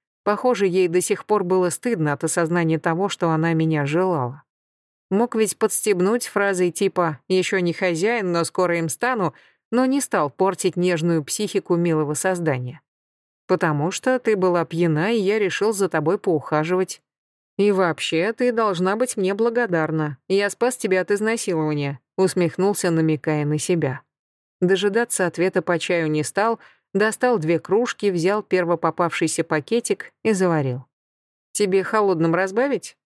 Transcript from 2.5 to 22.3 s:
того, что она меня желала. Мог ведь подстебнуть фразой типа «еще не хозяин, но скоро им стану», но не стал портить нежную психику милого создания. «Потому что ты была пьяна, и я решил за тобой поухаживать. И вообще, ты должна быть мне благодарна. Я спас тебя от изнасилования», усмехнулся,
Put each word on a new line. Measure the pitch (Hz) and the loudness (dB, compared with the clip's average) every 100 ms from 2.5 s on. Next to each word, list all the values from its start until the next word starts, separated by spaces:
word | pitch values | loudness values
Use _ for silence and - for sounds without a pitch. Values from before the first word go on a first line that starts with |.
| 175 165 160 | 2 2 0
того, | 170 165 196 | 0 -2 -2
что | - 170 | -2 0
она | 160 165 | 2 2
меня | 160 160 156 143 | 2 2 0 0
желала. | 160 185 165 123 143 _ _ _ _ _ _ - | 0 0 0 -4 -8 _ _ _ _ _ _ -4
Мог | 196 240 | 0 0
ведь | 220 214 - | 0 0 0
подстебнуть | 214 - 220 185 185 233 - | -2 0 0 2 2 0 -2
фразой | 208 202 185 180 | -2 0 2 0
типа | - 196 180 170 143 - | 0 -2 0 -2 -4 -2
«еще | 185 180 190 | 0 0 0
не | 175 | 0
хозяин, | 160 185 165 202 240 185 | 0 -2 0 0 0 -2
но | 170 | -2
скоро | 165 - 180 170 | -2 0 0 0
им | 165 | -2
стану», | - 240 240 170 - _ _ _ | -2 -2 0 -2 -6 _ _ _
но | 233 262 | 0 2
не | 277 | 0
стал | - 196 147 | 0 0 -2
портить | - 190 180 185 175 | 0 0 0 -2 0
нежную | 180 170 170 165 | 0 0 0 0
психику | 143 - 208 202 - 175 | -2 -4 -4 -4 0 0
милого | 170 156 147 | 2 0 0
создания. | 151 190 180 160 127 123 - _ _ _ _ _ _ - | -2 -2 -2 -2 -2 -4 -12 _ _ _ _ _ _ -2
«Потому | 180 170 147 160 | 0 0 0 -2
что | - 262 254 | -2 -2 0
ты | 226 208 | 0 0
была | 180 170 | 2 0
пьяна, | 165 160 170 151 185 | -2 0 0 0 0
и | 233 | 0
я | 190 220 | 0 0
решил | 196 - 208 | 0 0 -2
за | 196 190 | 0 0
тобой | 165 151 202 | 0 0 0
поухаживать. | - 156 - 156 160 185 185 - _ _ _ _ _ - | 0 -2 0 -2 0 0 -2 -6 _ _ _ _ _ 0
И | 208 | 2
вообще, | 190 180 156 - 160 190 | 4 2 0 -2 -2 -2
ты | 226 247 | 0 0
должна | 226 220 175 185 208 | 2 0 0 0 0
быть | 247 - | -2 -2
мне | 190 | -2
благодарна. | 202 233 226 233 165 156 156 151 139 - | 0 0 0 0 0 0 -2 -4 -6 -2
Я | 196 202 | 0 0
спас | - 247 247 | 0 -2 0
тебя | 208 185 | 0 0
от | 180 | 0
изнасилования», | 202 214 226 - 165 156 151 143 143 _ - | 0 0 -2 -2 -2 0 -2 -4 -6 _ 0
усмехнулся, | 185 | 0